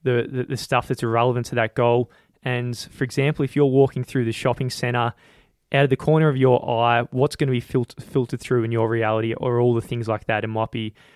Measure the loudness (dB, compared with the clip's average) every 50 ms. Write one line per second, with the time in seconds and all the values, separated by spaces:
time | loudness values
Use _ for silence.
0 | -2 0 0 0 0 -2 -4 -6 -6 -4 -6 -6 -4 -2 -2 0 0 -2 -4 -4
1 | -2 0 2 2 2 2 0 -2 -4 -4 -2 -2 -2 -2 0 0 2 2 2 2
2 | 0 -2 _ _ _ _ _ _ -6 -6 -4 -4 -4 -6 -8 -10 -12 -12 -8 -6
3 | -6 -4 -2 -2 0 0 0 -2 -4 -2 0 2 2 4 6 4 4 4 2 -4
4 | -8 -4 -2 -2 -2 -2 -2 -2 -2 -2 -2 -2 -4 -6 -6 -4 -4 -2 0 0
5 | 0 -2 -4 _ _ _ _ _ _ _ _ _ _ -2 2 2 4 4 2 0
6 | 2 2 4 4 4 4 2 4 4 4 4 4 2 0 0 2 2 2 2 2
7 | 0 -2 0 0 0 0 0 0 0 0 0 -2 -2 -2 -2 -2 -2 -2 -8 -18
8 | -10 -4 -2 -2 -2 -2 -4 -8 -4 -2 0 0 0 0 0 0 0 0 0 0
9 | 0 0 0 0 0 -2 -4 -4 -2 0 0 2 2 2 2 0 -2 -4 -6 -6
10 | -4 -4 -4 -4 -2 -4 -4 -2 -2 -4 -4 -4 -4 -4 -4 -8 -8 -8 -10 _
11 | -20 _ _